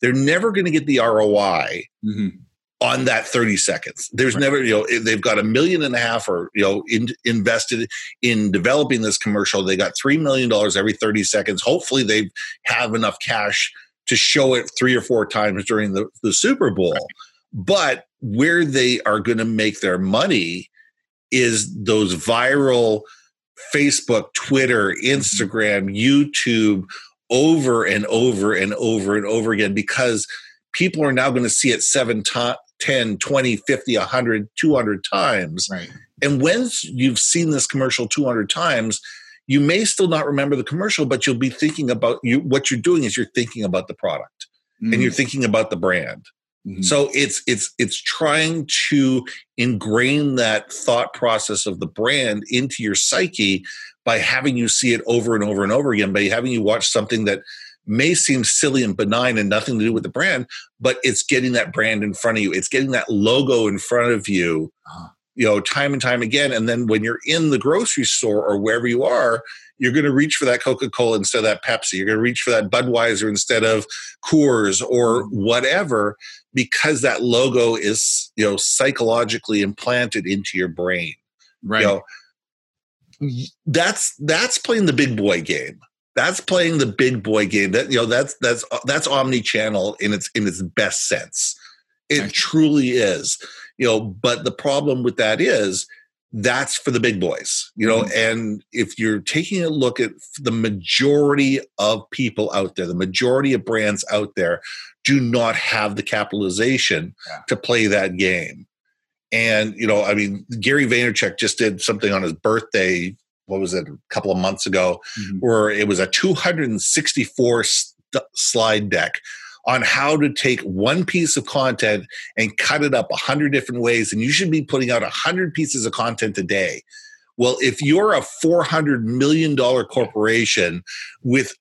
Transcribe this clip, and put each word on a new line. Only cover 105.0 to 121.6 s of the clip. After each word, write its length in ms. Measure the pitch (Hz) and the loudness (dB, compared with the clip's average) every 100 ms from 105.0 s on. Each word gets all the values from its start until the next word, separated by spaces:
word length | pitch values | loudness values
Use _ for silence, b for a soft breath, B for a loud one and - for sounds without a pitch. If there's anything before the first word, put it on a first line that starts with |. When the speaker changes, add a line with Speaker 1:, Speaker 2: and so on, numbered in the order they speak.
Speaker 1:
do 160 | - 139 | 0 2
not 360 | 120 120 113 110 | 2 2 2 0
have 400 | - 110 107 101 | -2 -2 -2 -4
the 60 | |
capitalization 1120 | - 107 104 107 98 92 117 131 - 82 87 - B | -4 -2 -2 -2 -2 0 0 2 0 0 -4 -14 B
Speaker 2:
Yeah. 120 | B - | B -6
Speaker 1:
to 80 | - | -4
play 300 | - 120 104 | 0 2 2
that 300 | 101 95 90 | 2 0 0
game. 500 | 95 90 76 - - _ _ _ _ _ - | 0 0 -4 -14 -20 _ _ _ _ _ -4
And, 440 | 113 113 107 107 98 | 0 2 2 0 -2
you 100 | 113 | 0
know, 180 | 104 | 2
I 80 | 101 | 2
mean, 300 | 104 101 98 - 117 | 0 0 -4 -10 -4
Gary 260 | 110 143 127 | 2 2 2
Vaynerchuk 520 | 120 123 101 98 - | 2 0 0 -2 -2
just 180 | 107 - | -4 0
did 240 | 113 92 | 0 0
something 320 | - 104 104 | -4 0 0
on 100 | 98 | 0
his 120 | 90 | -2
birthday, 800 | 80 110 113 - 104 92 90 90 107 _ _ - | -2 0 0 0 0 0 0 -4 -10 _ _ -8
what 140 | 98 | -4
was 120 | 92 | -2
it, 140 | 90 76 | -4 -6
a 100 | 71 - | -14 -8
couple 200 | 110 101 | -6 -2
of 80 | 92 | 0
months 280 | 90 98 - | 0 -2 -2
ago, 340 | 95 90 87 B 110 | 0 0 -2 B -12
Speaker 2:
Mm-hmm. 200 | 98 95 | -8 -2
Speaker 1:
where 320 | 120 110 107 | 2 4 2
it 180 | 104 104 | 2 0
was 100 | 92 | 2
a 80 | 95 | 0
two 280 | - 190 | 2 2
hundred 340 | 175 180 165 131 | 2 0 0 -2
and 100 | 107 | -2
sixty-four 840 | - - 151 - 113 - 123 117 | 0 0 0 -2 -2 2 2 2
st-, 600 | 110 - - _ - 135 - | 2 -2 -4 _ -6 -6 -6
slide 540 | - - 120 110 107 104 | -4 -2 2 2 2 0
deck 300 | 90 82 - B B B B | -2 -2 -6 B B B B
on 160 | - 127 | 2 2
how 360 | 117 135 143 151 | 2 2 2 2
to 160 | 147 | 2
take 280 | - 135 127 | 2 0 0
one 420 | - 92 110 165 | -2 0 2 2
piece 320 | 175 180 160 - | 0 0 2 0
of 100 | - | 0
content 580 | 143 | 0